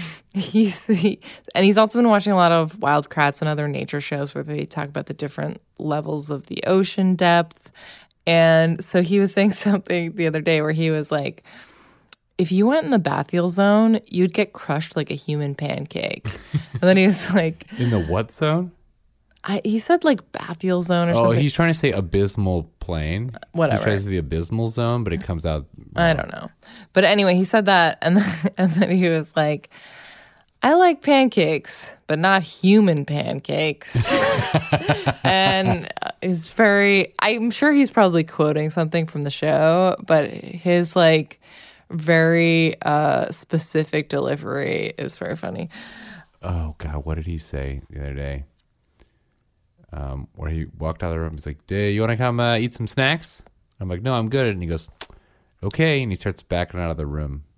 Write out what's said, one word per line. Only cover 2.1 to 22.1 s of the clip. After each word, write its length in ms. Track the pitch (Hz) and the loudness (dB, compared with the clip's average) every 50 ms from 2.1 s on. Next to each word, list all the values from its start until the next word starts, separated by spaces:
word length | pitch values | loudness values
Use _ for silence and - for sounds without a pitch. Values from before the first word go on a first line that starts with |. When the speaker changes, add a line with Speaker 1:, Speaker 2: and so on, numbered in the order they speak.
| 208 202 185 208 | 4 4 2 2
Speaker 1:
a 60 | 196 | 4
lot 160 | 185 175 170 170 | 4 4 6 4
of 260 | 165 160 156 180 220 | 4 0 -2 -4 -4
Wild 300 | 139 139 147 147 143 - | -2 0 0 0 0 -2
Kratts 320 | - 160 147 143 143 - | -2 0 0 0 0 -2
and 80 | 160 156 | -2 -2
other 180 | 151 151 147 | -2 -2 -4
nature 320 | 147 139 - - - - 147 | -4 -4 -6 -8 -6 -8 -8
shows 340 | 143 - 151 143 143 139 - | -6 -6 -6 -6 -6 -6 -8
where 100 | 143 147 | -10 -8
they 180 | 151 151 147 143 | -8 -6 -8 -8
talk 240 | - - 151 147 | -8 -8 -10 -10
about 200 | 143 147 151 143 | -8 -8 -8 -8
the 60 | - 156 | -10 -10
different 460 | - 147 139 - - 147 151 - - _ _ _ - | -10 -10 -10 -8 -8 -8 -8 -8 -10 _ _ _ -8
levels 500 | - 151 147 151 151 156 151 147 143 147 | -6 -4 -4 -4 -4 -6 -8 -8 -6 -8
of 160 | 147 135 - | -10 -10 -10
the 160 | - - - - | -12 -12 -6 -2
ocean 500 | - 185 190 196 190 - 202 190 185 185 | 2 2 2 2 0 0 0 2 2 2
depth. 560 | 165 180 170 170 170 165 165 - - - - _ - - - - - - _ _ _ - | 2 4 4 4 4 2 -2 -6 -20 -20 -20 _ -20 -20 -20 -20 -20 -20 _ _ _ -2
And 560 | 165 165 165 165 165 160 160 165 165 165 - | 2 4 6 6 6 6 6 4 2 0 -2
so 200 | - - - 180 | -4 -2 0 0
he 180 | 175 160 202 202 | 2 2 2 2
was 140 | 196 196 - | 2 2 2
saying 180 | 202 196 214 | 2 2 2
<laughs> 0 | |
something 640 | 196 - - 208 202 190 - - 180 175 170 165 - | 2 2 2 2 0 0 0 -2 -2 -2 -2 -4 -4
the 140 | - 165 | -2 -2
other 120 | 160 156 156 | -2 -2 -2
day 220 | 147 165 160 151 | 0 2 2 2
where 100 | 151 156 | 2 0
he 180 | 156 160 165 160 | 0 0 0 0
was 200 | 156 151 147 - | 0 -2 -2 -2
like, 320 | 156 147 139 - - - - - - - - - - _ _ _ _ _ _ _ - - _ _ _ | -2 -4 -4 -4 -8 -12 -18 -20 -20 -20 -20 -20 -20 _ _ _ _ _ _ _ -14 -14 _ _ _
"If 140 | - 180 160 | -2 -2 0
you 140 | 185 190 208 | 2 2 4
went 180 | 240 294 320 311 | 4 2 2 2
in 60 | 294 | 2
the 60 | 254 202 | 2 0
bathyal 480 | 160 139 143 143 143 - - 175 175 180 | 2 0 -2 -4 -4 -2 -2 -2 -2 0
zone, 500 | 170 196 196 202 208 214 220 226 220 214 - | 0 2 2 4 4 4 4 4 2 0 -2
you'd 260 | - - 180 185 180 - | -4 -2 0 0 0 2
get 200 | 208 208 - - | 0 -2 -2 -4
crushed 420 | - - - 139 151 160 - - | -10 -6 -4 -4 -4 -4 -6 -6
like 140 | 156 143 - | -6 -4 -4
a 20 | - | -6
human 400 | 139 - - 151 147 147 143 139 | -8 -6 -6 -4 -4 -4 -6 -6
pancake." 720 | - 151 143 127 - 143 - - - - - - - - 107 - - - - | -6 -6 -6 -6 -8 -8 -10 -8 -8 -6 -6 -8 -8 -10 -12 -12 -12 -10 -6
Speaker 2:
<laughs> 200 | - 147 - - - | -6 -6 -6 -6 -6
Speaker 1:
And 80 | - | 0
then 160 | 180 185 190 | 4 4 6
he 80 | 190 190 | 6 6
was 280 | 208 185 - - - 185 | 4 4 4 2 2 2
like 320 | 190 165 160 165 - - - - | 0 0 0 -2 -6 -14 -12 -6
Speaker 2:
In 120 | - 123 120 | -4 -2 0
the 80 | 113 98 | 0 0
what 320 | 82 78 87 104 113 - | 0 0 -2 -2 -2 -4
zone? 400 | - - 156 151 156 170 180 175 - _ _ _ _ _ _ _ _ _ _ _ _ _ - | -4 -2 0 0 0 0 -2 -6 -10 _ _ _ _ _ _ _ _ _ _ _ _ _ -8
Speaker 1:
I, 140 | - 302 - - | -6 -4 -4 -2
he 120 | 214 214 | -2 -2
said, 280 | 226 - - 349 349 - | -2 0 2 2 2 4
like, 260 | 311 254 180 - _ | 2 0 0 -2 _
bathyal 500 | - - - 170 170 - - 185 180 180 175 | -12 -12 -10 -10 -10 -6 -2 -2 0 0 0
zone 260 | 175 180 175 175 170 | 0 0 0 2 2
or 20 | |
Speaker 2:
Oh, 40 | 170 | 2
Speaker 1:
something. 240 | 117 117 113 117 123 | 4 4 4 4 4
Speaker 2:
he's 120 | 143 139 - | 2 2 2
trying 180 | - 165 165 160 | 2 2 2 2
to 40 | |
say 140 | - - 135 | 2 0 0
abysmal 800 | 90 101 92 82 | 0 -2 -2 -2